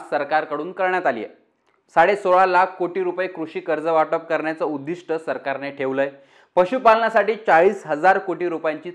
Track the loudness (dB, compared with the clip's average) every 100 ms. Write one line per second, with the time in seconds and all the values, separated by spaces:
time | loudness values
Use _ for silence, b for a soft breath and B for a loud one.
0 | -2 -4 -2 -2 -2 -6 -8 -4 -2 -2
1 | -2 -2 -6 -14 _ _ _ _ _ 4
2 | 4 4 2 4 4 4 2 0 -6 -4
3 | -4 -4 -6 -6 -10 -8 -4 -4 0 0
4 | 2 -2 -2 -4 -4 -4 -4 -4 -8 -10
5 | -6 -6 -4 -6 -6 -6 -8 -6 -4 -2
6 | -4 -6 b b b 0 2 2 4 4
7 | 4 2 0 0 4 6 6 2 -4 0
8 | 2 2 0 -4 -4 -4 -4 -6 -8